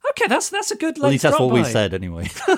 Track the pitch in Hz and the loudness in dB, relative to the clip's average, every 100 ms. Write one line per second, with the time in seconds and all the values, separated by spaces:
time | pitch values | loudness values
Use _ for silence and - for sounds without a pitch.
0 | - 554 427 269 - 403 415 - 320 311 | -4 -2 0 0 0 -6 -6 -4 -4 0
1 | 277 269 151 - 127 123 120 113 101 92 | 0 2 2 2 4 2 2 2 0 -2
2 | 92 82 85 - - | -6 -8 -8 -6 0